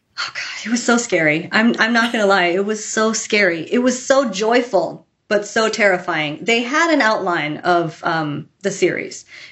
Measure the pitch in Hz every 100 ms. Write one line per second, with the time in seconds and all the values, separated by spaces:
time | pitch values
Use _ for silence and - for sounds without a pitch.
0 | _ - - - - - 214 240 - 240
1 | - 175 156 156 175 208 226 - 220 233
2 | 233 233 196 196 175 185 202 214 - 220
3 | 220 220 - 214 190 165 - 240 247 247
4 | - 269 247 185 220 247 240 185 160 156
5 | _ _ - 208 202 226 220 220 202 180
6 | 180 160 151 156 190 233 240 311 339 294
7 | 220 214 185 170 151 151 175 175 165 -
8 | 175 165 151 147 - _ 196 190 175 -
9 | 185 - - - -